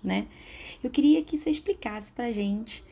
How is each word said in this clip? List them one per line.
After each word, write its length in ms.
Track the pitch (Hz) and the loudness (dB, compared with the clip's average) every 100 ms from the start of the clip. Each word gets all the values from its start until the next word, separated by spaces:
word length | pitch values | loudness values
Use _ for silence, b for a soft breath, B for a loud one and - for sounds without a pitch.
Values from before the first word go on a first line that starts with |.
né? 240 | 196 190 214 B B B B B | -2 -2 -2 B B B B B
Eu 60 | 254 | -2
queria 340 | 269 294 311 | 4 6 6
que 140 | 311 302 | 4 -4
você 120 | - | -2
explicasse 600 | 302 - 392 226 214 208 | -2 -2 -4 -4 -8 -8
pra 200 | - 240 | -4 -4
gente, 520 | 208 202 202 226 - B | 0 0 -2 -4 -12 B